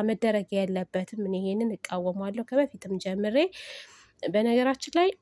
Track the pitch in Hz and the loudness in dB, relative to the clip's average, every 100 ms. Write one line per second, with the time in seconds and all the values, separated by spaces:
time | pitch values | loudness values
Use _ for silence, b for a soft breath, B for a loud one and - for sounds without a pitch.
0 | 214 220 226 208 190 196 190 185 185 185 | 0 2 2 0 0 -2 0 -2 -2 -4
1 | 185 214 196 185 196 202 233 196 - 185 | -4 -4 -2 -2 -2 0 0 -2 -6 -4
2 | 180 190 196 214 - 262 277 202 190 190 | -2 -2 -4 -6 -2 0 0 -2 -6 -6
3 | 185 196 208 247 370 B B B B B | -2 -2 0 2 2 B B B B B
4 | B _ - 202 233 240 254 262 - 339 | B _ -2 2 4 4 2 0 0 2
5 | 370 - | 2 2